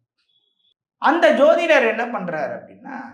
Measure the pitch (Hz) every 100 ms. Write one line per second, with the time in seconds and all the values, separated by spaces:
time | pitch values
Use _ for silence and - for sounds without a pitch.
0 | _ _ _ _ _ _ _ _ _ _
1 | 247 339 330 240 294 339 339 285 233 214
2 | 240 220 180 156 127 120 - - 135 127
3 | 120